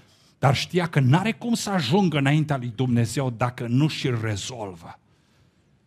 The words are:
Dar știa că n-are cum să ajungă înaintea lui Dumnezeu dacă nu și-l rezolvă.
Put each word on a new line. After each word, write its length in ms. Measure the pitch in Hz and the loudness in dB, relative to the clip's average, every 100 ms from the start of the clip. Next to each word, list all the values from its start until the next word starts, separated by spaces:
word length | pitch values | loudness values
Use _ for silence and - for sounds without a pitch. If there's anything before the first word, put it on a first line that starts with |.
| _ _ _ _ | _ _ _ _
Dar 160 | 120 | 2
știa 320 | 117 - 175 165 | 2 0 -2 0
că 140 | 147 | 2
n-are 320 | 127 170 214 | 4 4 2
cum 220 | - 240 | -4 -4
să 160 | 226 208 | -2 -2
ajungă 480 | 185 117 196 180 147 | -2 2 2 2 2
înaintea 380 | 139 156 151 135 | 2 2 0 -4
lui 160 | 120 | -4
Dumnezeu 560 | 110 127 120 117 147 131 | -4 0 2 2 -2 -4
dacă 360 | 113 123 - 113 | -2 -4 -4 -2
nu 220 | 127 151 | 2 2
și-l 300 | - 139 117 | 0 -4 -2
rezolvă. 760 | 110 101 - 123 101 85 85 - _ _ _ _ _ _ _ _ | -4 -6 -8 -10 -12 -12 -20 -20 _ _ _ _ _ _ _ _